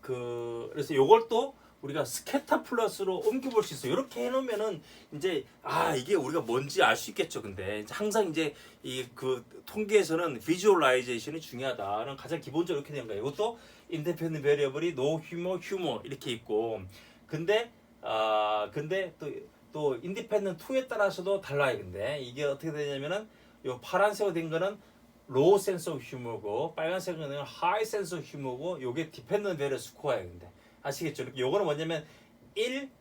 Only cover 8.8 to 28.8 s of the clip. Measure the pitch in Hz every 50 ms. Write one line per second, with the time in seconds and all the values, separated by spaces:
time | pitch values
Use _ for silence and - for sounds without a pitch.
8.8 | - 135 127 131 127 123 - - 135 131 131 123 120 - - - - - - 208
9.8 | 214 196 214 208 180 151 160 165 175 160 131 110 - 151 165 180 180 214 196 170
10.8 | 147 131 127 127 123 123 123 113 110 - 156 160 156 - - 120 131 135 - -
11.8 | 98 98 104 110 117 139 135 135 - 131 170 160 - 135 131 160 175 180 175 -
12.8 | - - 151 139 117 110 104 101 113 143 143 - 208 233 233 - - - - -
13.8 | - - 170 160 151 175 170 - 165 160 160 151 135 143 147 143 143 135 131 151
14.8 | 165 175 160 127 131 147 160 160 160 - 170 170 175 180 190 180 - - 196 190
15.8 | 175 151 117 107 - - 139 123 - 143 120 113 - - 107 107 117 117 - 95
16.8 | 95 92 - - - - - - - - - 160 165 170 208 220 233 233 - -
17.8 | _ _ - _ - - 110 110 110 110 107 107 107 107 107 107 104 101 104 147
18.8 | 147 156 185 196 190 175 - _ 160 143 - - - - _ _ - - - 151
19.8 | 151 143 131 113 131 175 196 233 233 - 208 208 196 190 175 - - - 269 262
20.8 | 262 262 247 220 202 196 160 180 175 190 202 196 - - 139 143 143 131 117 104
21.8 | 95 92 90 98 107 123 147 147 131 120 123 139 147 143 139 139 - 165 147 151
22.8 | 147 143 139 135 139 151 180 208 220 - - - - - - - - 131 127 123
23.8 | - - 180 180 202 214 208 208 208 196 170 165 160 160 160 165 180 196 214 -
24.8 | - - - - - - _ - _ - 127 131 143 175 208 196 190 202 190 170
25.8 | - 175 156 131 120 - - 127 120 120 110 101 104 104 104 123 147 160 - -
26.8 | 156 165 180 185 175 185 175 160 156 139 139 143 139 - - - - 175 196 214
27.8 | 220 214 - 208 196 160 180 165 135 - - 147 135 131 123 127 151 180 180 147